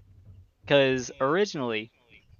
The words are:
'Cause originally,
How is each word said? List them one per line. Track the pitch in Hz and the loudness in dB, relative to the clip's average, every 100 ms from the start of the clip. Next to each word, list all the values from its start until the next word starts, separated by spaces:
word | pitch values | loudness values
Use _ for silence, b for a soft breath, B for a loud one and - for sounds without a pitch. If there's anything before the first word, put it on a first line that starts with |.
| - - - - - _ - | -20 -20 -20 -20 -20 _ 2
'Cause | 143 135 131 120 - | 4 4 0 -6 -4
originally, | 135 175 208 160 123 110 113 _ _ 110 _ | 0 0 -2 -4 -4 -4 -8 _ _ -20 _